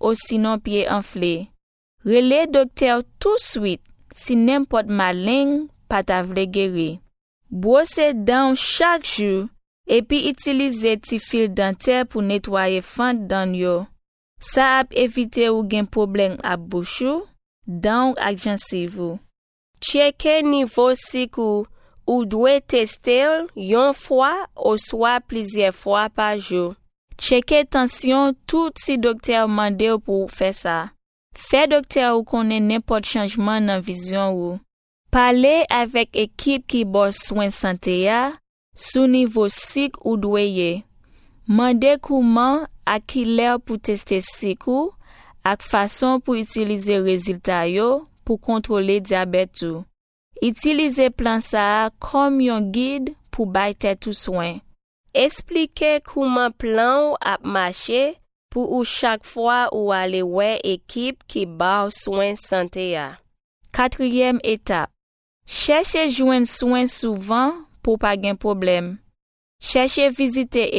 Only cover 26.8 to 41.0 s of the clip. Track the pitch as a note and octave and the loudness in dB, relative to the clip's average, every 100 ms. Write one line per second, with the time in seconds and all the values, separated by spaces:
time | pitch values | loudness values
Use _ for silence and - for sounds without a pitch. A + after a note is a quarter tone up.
26.8 | _ _ _ - - B3 A#3+ B3 C4 C4+ | _ _ _ -8 0 2 4 2 2 0
27.8 | B3 - B3+ C4 C#4 C4 - D#4+ E4 - | 0 0 0 2 2 0 -2 0 0 -2
28.8 | - C4+ A#3 A3+ - A3+ A3 G#3+ G#3 G3 | -4 0 0 0 0 0 2 0 0 0
29.8 | A3 A3 G#3+ G3 F#3+ - F#3+ G3 F3 E3 | 0 0 -2 -4 -4 -2 -2 -2 -4 -4
30.8 | F3 - _ _ _ - - C4+ D4+ D4 | -6 -14 _ _ _ -20 0 2 4 2
31.8 | C#4 C#4+ B3 A3+ A3+ A#3 A3 A3 G#3+ A3+ | 2 0 2 2 0 -2 0 2 2 0
32.8 | - A3 - A3+ G3+ A3 G#3 A3 G#3 F#3+ | 0 -2 -2 -2 -2 -2 -2 0 0 -2
33.8 | F#3+ F3+ F#3 F#3+ G3 F#3 F3 F3+ - _ | -4 -8 -4 -2 -2 -2 -4 -8 -14 _
34.8 | _ _ _ B3+ B3 B3 C4 D#4+ D#4+ A#3+ | _ _ _ 2 4 6 6 4 2 0
35.8 | A#3 B3 A#3 - G#3+ - C#4 C4+ - B3 | 0 -2 -2 -2 -4 -4 -2 -2 -2 -2
36.8 | G#3 G3 G3+ G3 - G#3 G3+ - G3 F3+ | 0 2 2 0 -2 -2 -2 -2 -4 -2
37.8 | F3+ F3+ F#3+ A#3 C4+ D#4 _ _ _ - | -2 0 2 0 -2 -6 _ _ _ -8
38.8 | - C4 C4 B3+ A#3+ A3+ G3+ - - C#4 | -2 2 4 4 2 2 0 0 -4 -2
39.8 | C#4 - - A3+ G3+ G#3 G#3 F#3 F3 F3 | -4 -4 -4 -2 0 0 0 0 -2 -4
40.8 | - _ | -10 _